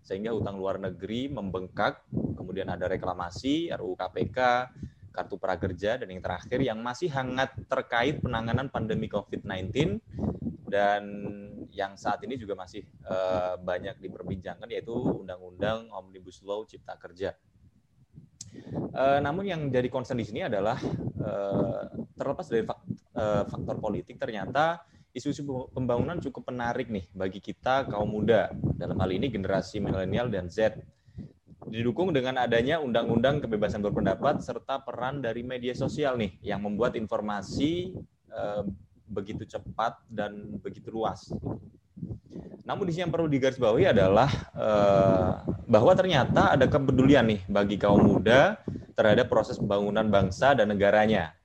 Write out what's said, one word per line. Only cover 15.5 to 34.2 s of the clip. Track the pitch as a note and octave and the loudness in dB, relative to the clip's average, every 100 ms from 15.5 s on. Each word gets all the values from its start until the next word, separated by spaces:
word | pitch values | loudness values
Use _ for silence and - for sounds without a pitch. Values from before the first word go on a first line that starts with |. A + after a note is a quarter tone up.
| F2+ G2+ A2+ A2+ | -6 -4 -4 -8
Omnibus | G2 F#2 F#2+ F#2 - | -16 -16 -20 -20 -18
Law | G2 G#2 A2 | -8 -8 -8
Cipta | - - F#2 | -18 -18 -18
Kerja. | F2 F2 F#2+ - _ _ _ _ _ _ _ - - _ - - - - - | -18 -8 -8 -8 _ _ _ _ _ _ _ -20 -20 _ -18 -18 -10 -8 -6
Eh, | B2+ C3+ C#3 | 0 2 2
namun | C#3+ E3+ G3+ | 0 -4 -4
yang | E3 C#3+ | -4 -2
jadi | B2 B2 | 0 0
concern | C3 A#2+ B2 | -4 -4 -4
di | G#2+ | -4
sini | B2 | -6
adalah, | D#3+ G#2 G#2 C#3+ - - - | -4 0 0 -2 -4 -4 -6
eh, | - A2 G2+ G2 G2+ A2 G2+ F#2+ A2+ A2+ - | -6 -6 -4 -2 0 0 -4 -8 -10 -12 -8
terlepas | C3+ C3+ F#3 | -6 -6 -2
dari | A#2 A2+ | -2 -2
fak-, | - - - _ | -8 -10 -12 _
eh, | A#2+ G#2+ G#2 G2+ | -4 0 0 -2
faktor | - - - | -6 -6 -6
politik, | G#2+ F#2+ - A#2+ | -4 -6 -8 -10
ternyata | C3 G#2+ F#2+ C3 D#3+ E3+ _ _ _ | -8 -6 -4 0 0 -2 _ _ _
isu-isu | B2 D3 C#3 C#3+ B2+ C3+ | -8 -6 -6 -6 -8 -6
pembangunan | C3 B2+ A#2+ B2 C3 | -4 0 0 0 -2
cukup | C#3 B2 A#2+ | -6 -10 -10
menarik | B2 A#2 B2 A#2+ | -4 -4 -4 -4
nih | G#2 F2 | -6 -8
bagi | F#2+ F#2+ F#2+ | -6 -6 -6
kita | - F#2+ B2 C3+ B2+ | -12 -4 0 0 0
kaum | G#2 G#2 | -2 -2
muda. | G#2 A2 A2 F2 - - | 0 4 4 4 -2 -4
Dalam | - F2 F2 | -2 -4 -2
hal | F#2 | 0
ini | F#2 C3+ | 0 -2
generasi | G#2+ F#2+ F#2+ - G#2+ | -4 -2 -2 -2 -6
milenial | G2 F#2+ F#2+ G#2+ A#2+ | -4 -2 -2 -2 -2
dan | G2 F2+ | -4 -4
Z. | A2 A2 - - _ _ - - _ _ - - | 0 0 0 -18 _ _ -16 -16 _ _ -18 -10
Didukung | A2 A#2+ A2+ F#3 | -2 -2 0 0
dengan | C#3+ B2+ C3 | 0 0 -2
adanya | A#2+ A#2 B2 E3 | 2 2 2 0
undang-undang | C#3 A2+ A2+ A#2 C3 D3 | 2 0 2 4 4 2
kebebasan | A#2 G#2+ G#2 G#2 | -2 0 0 0
berpendapat | G2+ G2+ G2 F#2+ | -2 0 0 2